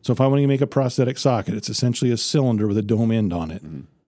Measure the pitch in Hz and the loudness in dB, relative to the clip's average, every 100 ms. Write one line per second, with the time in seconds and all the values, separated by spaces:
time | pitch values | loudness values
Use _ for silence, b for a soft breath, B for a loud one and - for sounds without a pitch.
0 | - 120 135 139 143 135 139 - 131 - | -2 2 4 4 2 2 0 0 0 0
1 | 127 120 139 117 - 110 - 117 127 117 | -2 0 0 0 -2 -6 -6 -2 -2 0
2 | 127 117 - 156 131 110 107 104 104 110 | 0 0 0 0 2 0 0 0 0 0
3 | 113 113 107 87 82 80 78 76 - _ | 2 2 0 -2 -6 -10 -12 -16 -16 _